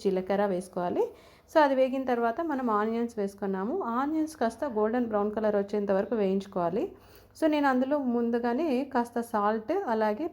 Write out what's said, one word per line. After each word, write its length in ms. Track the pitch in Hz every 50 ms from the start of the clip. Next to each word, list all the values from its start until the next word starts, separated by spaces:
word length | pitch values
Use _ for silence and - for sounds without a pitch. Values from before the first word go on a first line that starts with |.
జీలకర్ర 440 | - 196 190 185 185 185 196 196 208 202 185
వేసుకోవాలి. 500 | 175 185 - - 185 175 180 214 339 480 466 - - - - - - _ -
So, 60 | - 320
అది 140 | 294 277 269
వేగిన 300 | 262 262 262 254 269 262 254
తర్వాత 280 | 247 233 233 233 226 330
మనం 300 | 339 320 285 262 262 233 214 208
ఆనియన్స్ 380 | 214 220 226 233 240 233 - 220
వేసుకున్నాము. 640 | 196 196 202 202 208 196 190 190 196 233 330 392 302 233 233 254
ఆనియన్స్ 360 | 277 294 311 311 311 311 -
కాస్త 280 | - 240 226 - - 311
గోల్డెన్ 420 | 285 220 214 214 220 233 254 240 226
బ్రౌన్ 200 | 214 202 202 214 208
కలర్ 200 | 214 214 214 208
వచ్చేంత 340 | 202 196 202 - 208 202 202
వరకు 240 | 196 190 202 - 247
వేయించుకోవాలి. 720 | 220 196 190 190 196 196 - - 185 170 170 175 233 349 - - - - - - - - - - -
So, 80 | 320
నేను 220 | 311 302 294 285 269
అందులో 240 | 254 254 262 262 302 294 269 247 233
ముందుగానే 720 | 240 233 233 233 233 240 240 240 262 339 320 247 247 285 269 -
కాస్త 260 | 240 233 240 - 240 233 -
సాల్ట్ 400 | - 208 202 208 220 220 220 - 330 403 403 277 226
అలాగే 320 | 220 214 214 208 214 320 330